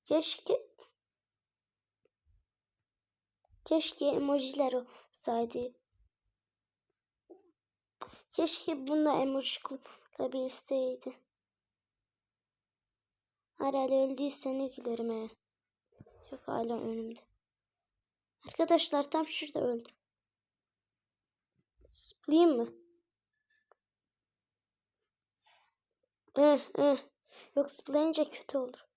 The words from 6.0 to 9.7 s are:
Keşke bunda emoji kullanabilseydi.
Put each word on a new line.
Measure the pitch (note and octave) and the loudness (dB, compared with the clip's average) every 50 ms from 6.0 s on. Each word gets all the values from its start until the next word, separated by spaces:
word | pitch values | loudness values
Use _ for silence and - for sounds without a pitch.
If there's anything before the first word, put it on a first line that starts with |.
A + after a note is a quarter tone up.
| _ _ _ _ _ _ _ _ _ _ _ _ _ _ _ _ _ _ _ _ _ _ _ _ _ _ - F#4+ G4+ F4+ _ _ _ _ _ _ _ _ _ _ - - - - _ _ | _ _ _ _ _ _ _ _ _ _ _ _ _ _ _ _ _ _ _ _ _ _ _ _ _ _ -20 _ _ _ _ _ _ _ _ _ _ _ _ _ -18 -18 -18 -20 _ _
Keşke | - - E4 D#4+ - - - - D#4+ C#4 C4 | -2 0 0 0 0 -2 -4 -4 -6 -4 -4
bunda | C4 D4 D#4 D4+ D4+ C4+ | 0 2 4 4 6 4
emoji | B3+ C4+ C#4 C4+ C4+ C4 A#3+ B3+ - - | 4 2 2 0 -2 -2 -4 -6 -6 -8
kullanabilseydi. | - | -10